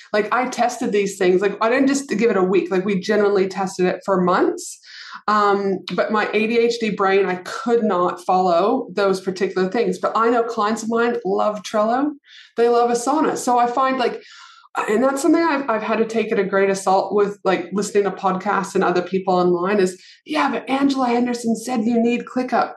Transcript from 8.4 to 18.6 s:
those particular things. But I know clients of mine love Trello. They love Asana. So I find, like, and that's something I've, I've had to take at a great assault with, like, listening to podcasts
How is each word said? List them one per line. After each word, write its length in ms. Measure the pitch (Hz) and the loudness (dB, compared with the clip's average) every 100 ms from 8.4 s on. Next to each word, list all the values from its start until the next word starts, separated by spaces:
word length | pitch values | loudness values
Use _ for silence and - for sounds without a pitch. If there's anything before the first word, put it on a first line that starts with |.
| 185 170 202 262 - | 4 4 2 0 -4
those 280 | - 196 185 | 0 0 0
particular 480 | 190 185 190 185 185 | -4 -4 -2 0 -2
things. 300 | 240 185 185 | 0 -2 0
But 180 | 196 214 | -2 2
I 140 | 233 | 2
know 140 | 247 | 2
clients 400 | 226 - 208 226 | 0 -2 -2 -2
of 40 | 220 | -2
mine 280 | 226 240 233 | 0 0 -2
love 380 | 185 202 208 196 | -2 0 0 -2
Trello. 500 | - 214 214 247 294 285 _ - - - | -4 0 0 0 -2 -6 _ -20 -12 0
They 120 | 233 | 2
love 220 | 240 240 | 4 2
Asana. 460 | 240 262 302 254 - | 0 0 0 0 -2
So 220 | - 247 | 0 2
I 80 | 240 | 2
find, 320 | 240 262 262 | 0 0 0
like, 240 | 233 - - - - - _ - - | -2 -4 -14 -20 -20 -20 _ -6 -2
and 140 | 214 | 2
that's 180 | 262 277 | 2 2
something 220 | 320 330 | 2 2
I've, 260 | 330 277 - | 2 0 -2
I've 140 | 220 | -4
had 160 | 208 220 | -2 -2
to 80 | 220 | 0
take 240 | 226 220 | -2 -2
at 80 | 202 | -2
a 60 | |
great 260 | 190 196 196 | 0 2 2
assault 420 | 190 - 190 - | 0 2 0 2
with, 260 | 202 196 - | 0 0 -2
like, 260 | 190 180 - | -2 -2 -2
listening 320 | 190 196 208 | -4 -2 0
to 80 | 196 | 0
podcasts 640 | 185 196 185 208 190 | -2 -2 -2 -2 -2